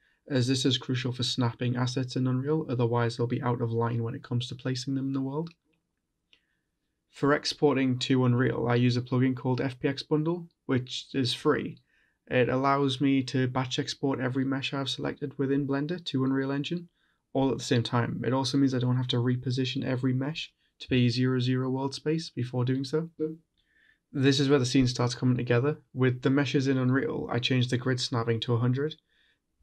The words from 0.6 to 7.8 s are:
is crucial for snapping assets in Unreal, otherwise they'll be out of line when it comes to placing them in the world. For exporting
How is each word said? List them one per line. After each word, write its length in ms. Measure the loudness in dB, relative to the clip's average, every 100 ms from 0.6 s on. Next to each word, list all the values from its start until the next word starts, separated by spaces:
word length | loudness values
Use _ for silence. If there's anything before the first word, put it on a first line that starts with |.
is 140 | 2 0
crucial 340 | 0 -2 -2
for 120 | -4
snapping 520 | -4 0 -2 0 -4 0
assets 400 | -2 -2 -4 -2
in 120 | 0
Unreal, 380 | 0 0 -2 0
otherwise 480 | 0 2 2 0 0
they'll 100 | -2
be 140 | -2
out 200 | -2 -2
of 100 | -2
line 320 | 0 0 0
when 120 | -4 -6
it 80 |
comes 240 | -4 -4 -4
to 80 | -6
placing 400 | -4 -4 -2 -4
them 120 | -2
in 60 |
the 80 | -2
world. 280 | -4 -4 -6 -10 _ _ _ _ _ _ _ _ _ _ _ _ _ _ _
For 240 | -2 2
exporting 640 | 2 0 0 2 4